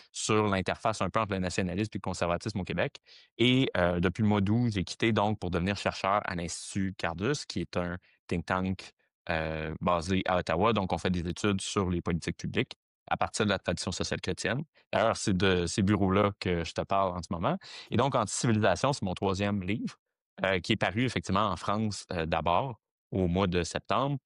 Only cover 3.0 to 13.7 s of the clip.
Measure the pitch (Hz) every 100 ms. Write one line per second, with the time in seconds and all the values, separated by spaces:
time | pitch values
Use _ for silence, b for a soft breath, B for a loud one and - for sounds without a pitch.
3 | B B B - 123 127 139 - 87 87
4 | 90 92 107 104 98 113 120 101 85 -
5 | 113 107 104 107 92 87 92 98 92 -
6 | 95 104 - 87 85 - - 104 95 95
7 | 85 82 107 147 - - 82 98 87 87
8 | b b - 87 - 92 92 95 - _
9 | _ _ - 82 80 78 78 78 90 87
10 | 82 95 - 90 - 82 107 107 92 85
11 | - 90 87 82 107 98 - - 90 87
12 | - 85 - - - 98 - - _ _
13 | - 90 92 - 104 95 -